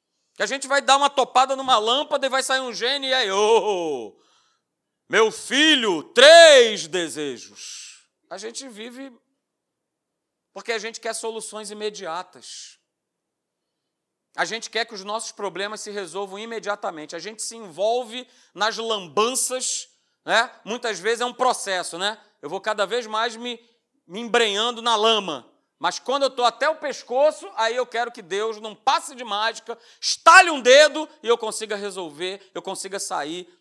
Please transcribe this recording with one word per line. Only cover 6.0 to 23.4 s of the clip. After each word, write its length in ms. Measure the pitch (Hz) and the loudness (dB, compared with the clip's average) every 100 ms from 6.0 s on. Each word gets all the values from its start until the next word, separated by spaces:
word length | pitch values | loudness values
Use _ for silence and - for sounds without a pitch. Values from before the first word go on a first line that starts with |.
| - | 0
três 720 | 233 277 339 330 277 233 202 156 | 8 10 12 12 10 6 2 -6
desejos." 1200 | 180 165 135 147 117 - 101 - - - - _ _ _ | -6 -4 -6 -8 -8 -14 -20 -18 -18 -20 -20 _ _ _
A 80 | 185 | -14
gente 300 | 220 247 269 | -12 -14 -16
vive 440 | 208 233 240 269 233 _ _ _ _ _ _ _ _ _ _ _ _ _ | -14 -16 -14 -18 -18 _ _ _ _ _ _ _ _ _ _ _ _ _
porque 180 | 196 196 | -14 -8
a 60 | 226 | -8
gente 220 | 214 220 | -8 -10
quer 140 | 226 | -10
soluções 580 | 226 226 220 214 208 208 | -8 -8 -10 -12 -14 -14
imediatas. 1080 | 208 214 185 175 165 185 127 - - - - _ _ _ _ _ _ _ _ _ _ _ _ _ _ _ - | -10 -10 -10 -10 -10 -12 -20 -20 -18 -20 -20 _ _ _ _ _ _ _ _ _ _ _ _ _ _ _ -6
A 100 | 170 | -6
gente 240 | 226 - | -6 -8
quer 160 | 220 233 | -6 -6
que 80 | |
os 100 | 214 | -10
nossos 280 | 196 220 220 | -10 -10 -10
problemas 500 | - 202 175 202 208 | -10 -10 -8 -8 -10
se 100 | 214 | -12
resolvam 480 | 208 180 175 196 196 | -12 -10 -10 -10 -12
imediatamente. 760 | 226 226 196 208 208 160 151 170 | -12 -10 -8 -8 -8 -10 -14 -14
A 40 | |
gente 220 | 180 220 | -14 -12
se 140 | - 226 | -12 -12
envolve 720 | 208 151 208 240 233 240 247 _ _ | -16 -4 -2 -2 -4 -12 -16 _ _
nas 240 | 175 208 208 | -4 -4 -2
lambanças, 1120 | 226 214 175 143 233 254 - 247 - - - _ _ _ 147 | -4 -6 -4 -2 0 0 -4 -4 -6 -8 -10 _ _ _ 0
né? 280 | 202 247 - | 0 0 -6
Muitas 360 | - 233 233 190 | -10 -6 -6 -4
vezes 220 | 196 233 | -4 -2
é 40 | 247 | -4
um 80 | |
processo, 640 | - 247 220 202 185 165 170 | 0 0 0 -4 -4 -6 -6
né? 220 | 196 220 _ _ | -6 -6 _ _
Eu 80 | 147 | -10
vou 120 | 185 | -8
cada 240 | 214 214 190 | -4 -2 -2
vez 200 | 240 214 | -4 -4
mais 300 | 214 240 | -4 -4
me, 240 | 226 | -6